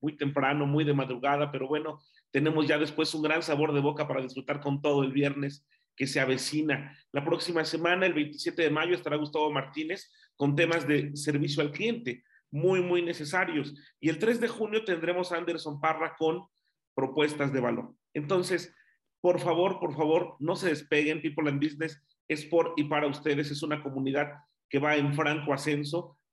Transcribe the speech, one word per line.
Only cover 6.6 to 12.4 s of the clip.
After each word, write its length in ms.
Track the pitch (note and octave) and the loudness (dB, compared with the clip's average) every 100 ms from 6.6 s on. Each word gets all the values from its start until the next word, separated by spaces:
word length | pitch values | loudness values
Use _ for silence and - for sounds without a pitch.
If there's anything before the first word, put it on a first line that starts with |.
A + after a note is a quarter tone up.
| D#3 C3+ - - _ | 0 -2 -4 -16 _
La 140 | C#3 D3+ | -4 0
próxima 400 | E3+ - E3 D#3 | -2 0 -2 -2
semana, 400 | D#3+ E3+ F3+ F#3 | 0 2 2 2
el 80 | |
veintisiete 480 | D#3 D3 - E3+ D#3+ | 2 -2 -4 -4 0
de 80 | D#3 | 2
mayo, 240 | D#3 E3 | 2 2
estará 220 | F3 D#3 D3+ | 0 0 -2
Gustavo 360 | D3 D#3+ D3+ | -2 0 0
Martínez 600 | D3 C#3 - D#3 G3 - _ _ - | 0 -4 -6 -6 -8 -12 _ _ -2
con 200 | C#3+ C#3+ | 0 4
temas 320 | E3+ E3 C#3 | 4 2 2
de 300 | D3 D3 - | 2 0 -4
servicio 460 | - C#3+ D3 - | -2 0 0 0
al 80 | D3 | -2
cliente, 520 | D3 G#3+ A#3 A#3 A#2+ _ _ | -2 -4 -2 -6 -8 _ _